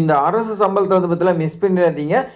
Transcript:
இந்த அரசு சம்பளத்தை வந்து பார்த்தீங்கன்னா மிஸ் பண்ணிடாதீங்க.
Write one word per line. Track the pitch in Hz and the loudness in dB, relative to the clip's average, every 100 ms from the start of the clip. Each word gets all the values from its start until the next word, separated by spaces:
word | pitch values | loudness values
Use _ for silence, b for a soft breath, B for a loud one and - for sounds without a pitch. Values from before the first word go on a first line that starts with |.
இந்த | 160 147 151 | 2 2 2
அரசு | 214 220 202 202 | 0 -2 -2 0
சம்பளத்தை | 196 185 185 | 0 2 2
வந்து | 175 | 0
பார்த்தீங்கன்னா | 170 180 170 156 | 0 0 0 -2
மிஸ் | - | -2
பண்ணிடாதீங்க. | 196 185 170 147 147 226 262 | 0 2 0 0 -2 -2 -4